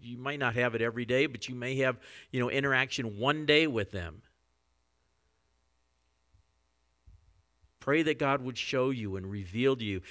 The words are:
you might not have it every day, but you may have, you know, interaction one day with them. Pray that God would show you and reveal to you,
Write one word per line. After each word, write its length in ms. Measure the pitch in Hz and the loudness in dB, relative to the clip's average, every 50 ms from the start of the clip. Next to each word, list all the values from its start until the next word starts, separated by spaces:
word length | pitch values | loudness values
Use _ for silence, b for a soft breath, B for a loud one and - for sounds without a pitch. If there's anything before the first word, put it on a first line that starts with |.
| - | -14
you 160 | 120 120 120 | -14 -12 -8
might 200 | 127 135 147 147 | -6 -6 -4 -2
not 160 | 139 123 110 | 0 0 2
have 200 | 123 123 123 113 | 2 2 2 2
it 80 | 113 113 | 2 0
every 240 | 117 117 120 123 | 0 0 -2 0
day, 180 | 110 123 131 143 | 2 2 2 2
but 240 | 151 123 110 - - | 2 0 -6 -10 -8
you 60 | 127 | -8
may 220 | 123 120 127 131 | -6 -4 -2 0
have, 220 | 131 135 131 123 117 B B B B B B | 0 2 0 0 -2 B B B B B B
you 100 | - 127 | -2 -2
know, 100 | 120 120 | 0 0
interaction 680 | - 135 139 143 135 127 131 131 - - 127 113 104 101 | 0 0 2 2 2 2 2 0 -2 -4 -4 -6 -4 -2
one 280 | 117 135 147 156 156 | 0 0 0 2 4
day 200 | 143 147 151 160 | 4 6 6 6
with 240 | 156 127 110 101 - | 4 2 0 -2 -2
them. 300 | - 95 87 82 78 - - _ _ _ _ _ _ _ _ _ _ _ _ _ _ _ _ _ _ _ _ _ _ _ _ _ _ _ _ _ _ _ _ _ _ _ _ _ _ _ _ _ _ _ _ _ _ _ _ _ _ _ _ _ _ _ _ - - - _ _ _ _ _ _ _ _ _ _ _ _ | -4 -6 -8 -8 -10 -14 -18 _ _ _ _ _ _ _ _ _ _ _ _ _ _ _ _ _ _ _ _ _ _ _ _ _ _ _ _ _ _ _ _ _ _ _ _ _ _ _ _ _ _ _ _ _ _ _ _ _ _ _ _ _ _ _ _ -20 -20 -20 _ _ _ _ _ _ _ _ _ _ _ _
Pray 220 | - 135 143 160 165 | -2 2 2 4 4
that 160 | 156 151 131 | 2 0 0
God 240 | 147 139 135 143 127 | 0 0 0 0 -2
would 160 | 127 123 - | -4 -6 -6
show 320 | - - - 131 127 131 | -4 -2 0 2 2 2
you 260 | 135 123 107 101 95 | 0 -2 -4 -4 -4
and 140 | 95 92 95 | -4 -6 -6
reveal 460 | 101 104 95 90 95 113 127 135 135 | -6 -8 -8 -6 -2 2 2 2 2
to 80 | 123 113 | 2 0
you, 180 | 104 98 92 B B | -2 -2 -4 B B